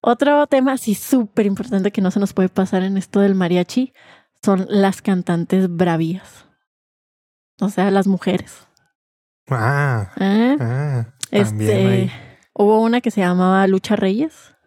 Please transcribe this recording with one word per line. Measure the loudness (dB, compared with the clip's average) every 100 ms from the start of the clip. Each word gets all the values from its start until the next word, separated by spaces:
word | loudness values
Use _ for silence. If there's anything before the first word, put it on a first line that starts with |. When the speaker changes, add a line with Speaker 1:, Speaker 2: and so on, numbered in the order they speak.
Speaker 1:
Otro | 0 2 2 2 2
tema | 2 0
así | -2 -4
súper | -6 0 0 0 -2 -2
importante | -2 -4 -2 -2
que | 0
no | -2
se | 0
nos | -2
puede | -2 -2
pasar | 0 -2 -2
en | -2 -4
esto | -2 0
del | 2
mariachi | 2 0 0 0 -4 -4 _ -20 -20 _ _
son | 0 0 0
las | 0 0 0
cantantes | -2 -2 -2 -4 0 0 0 0
bravías. | 0 0 -2 -6 -12 -20 _ _ _ _ _ _ _ _ _ _ _ _
O | -4
sea, | 0 2
las | 2 2
mujeres. | 0 -2 -4 -6 -20 _ _ _ _ _ _ _ _ _
Speaker 2:
Ah, | -2 0 0 0 -2 -4 -4
Speaker 1:
¿Eh? | 0 2 2 0
Speaker 2:
ah, | -2 -4 -4 -4 -6 _ -4
Speaker 1:
Este, | 0 0 0 0
Speaker 2:
también | 2 2
ahí. | 2 -2 -8 -20 -20 _
Speaker 1:
hubo | 0 2 4
una | 2 0
que | 0
se | 0
llamaba | 0 2 2 2 2
Lucha | 0 0 0
Reyes | 0 -2 -4 -8 -20 _